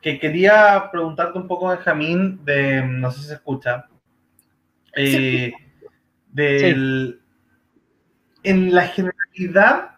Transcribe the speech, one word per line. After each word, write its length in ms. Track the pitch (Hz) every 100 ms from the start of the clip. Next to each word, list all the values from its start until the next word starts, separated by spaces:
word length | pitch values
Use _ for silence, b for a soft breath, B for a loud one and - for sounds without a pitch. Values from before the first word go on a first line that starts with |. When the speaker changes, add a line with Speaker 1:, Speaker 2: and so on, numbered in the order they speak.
Speaker 1:
Que 180 | - -
quería 680 | 156 160 190 214 208 196 190
preguntarte 480 | 180 165 156 170 185
un 80 | -
poco, 220 | 180 185
Benjamín, 760 | 180 180 151 151 175 190 190
de, 380 | 143 143 139 135
no 280 | 131 127 127
sé 100 | 131
si 40 | 147
se 60 |
escucha, 520 | 151 - 131 127 123 - _ _ _ _ _ _ _ _ _ _
Speaker 2:
Sí. 100 | -
Speaker 1:
eh, 480 | 139 135 131 127 123 120 _ _ - _ _ _ _
del, 880 | 131 147 143 139 135 135 131 131 - _ _ _ _ _ _ _ _ _ _ _ _
Speaker 3:
Sí. 80 | 196
Speaker 1:
en 240 | 190 185
la 120 | 180 180
generalidad 1040 | - 185 - - - 180 180 214 294 -